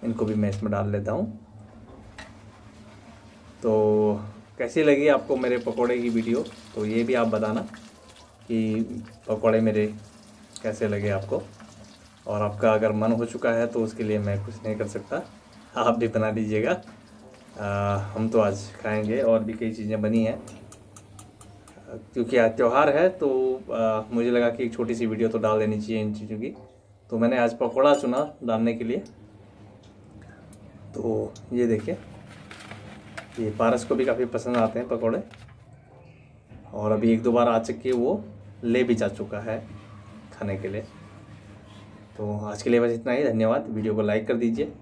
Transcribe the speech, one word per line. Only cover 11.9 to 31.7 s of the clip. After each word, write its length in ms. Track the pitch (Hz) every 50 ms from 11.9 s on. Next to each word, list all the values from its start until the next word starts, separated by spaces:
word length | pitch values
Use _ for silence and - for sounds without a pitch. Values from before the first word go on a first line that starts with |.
| - - - - - - -
और 160 | - 104 104
आपका 320 | 107 104 101 104 - 113 110
अगर 180 | 107 107 107 104
मन 180 | 107 107 110
हो 140 | 117 113 117 117
चुका 240 | - 120 - 123
है 160 | 117 113 117 117
तो 160 | - 123 113
उसके 200 | 110 - - 120
लिए 160 | 107 107 104
मैं 240 | 104 101 101 101 101
कुछ 180 | - - - -
नहीं 120 | 110 107
कर 120 | 107 107 104
सकता, 340 | - 113 - - 131 160 170 - - - - - - - - - - 127
आप 200 | 117 120 117 -
भी 100 | 120 113
बना 200 | 110 113 107 107
लीजिएगा। 500 | 107 110 110 107 107 107 110 135 180 - - - - - - - - - - - - - - - - -
आ, 380 | 104 101 101 101 101 101 101 98 101 101
हम 220 | 101 110 110 113
तो 100 | 113 117
आज 300 | 107 101 98 98 - - -
खाएंगे 460 | - - 110 107 107 107 107 110 127
और 220 | - 113 113 113 110
भी 100 | 107 113
कई 180 | 110 117 113 110
चीज़ें 280 | 113 107 104 110 107
बनी 220 | 107 107 110 113 113
हैं, 160 | 110 113 - - - - - - - - - - - - - - - - - - - - - - - - - - - - - - - 127 113 - - -
क्योंकि 240 | 127 117 113 135 123
आज 140 | 113 110
त्यौहार 380 | 113 - 131 117 117 135 151 151
है 180 | 139 147 170 185
तो, 180 | 185 185 160 143 131 131 131 131 127 127 110 -
आ, 300 | 113 113 113 110 110 107 110 110
मुझे 200 | 120 117 117 123
लगा 180 | 120 120 120 117
कि 140 | 117 - 127
एक 100 | 117 113
छोटी 220 | - 120 113 123
सी 100 | 113 120
वीडियो 240 | 110 110 107 117 110
तो 80 | 110 113
डाल 200 | 107 107 107 107
देनी 200 | 107 107 107 107
चाहिए 200 | 107 107 113 110
इन 120 | 107 107 104
चीज़ों 220 | 107 107 104 110 107
की। 140 | 117 135 - - - - - - _ _ - _ _ -
तो 80 | - 113
मैंने 200 | 117 120 131 127
आज 200 | 117 117 113 -
पकौड़ा 360 | 131 117 117 131 135 147 143
चुना 360 | - - 123 123 131 151 147 - - -
डालने 300 | 117 113 110 113 117 113
के 100 | 113 120
लिए। 140 | 113 120 - - - - - - - - - - - - - - - - - - - - - - - - - - - - - - - - - - - - - - - -
तो 400 | - - 117 110 107 107 - - - - - -
ये 140 | 120 120
देखिए, 300 | 117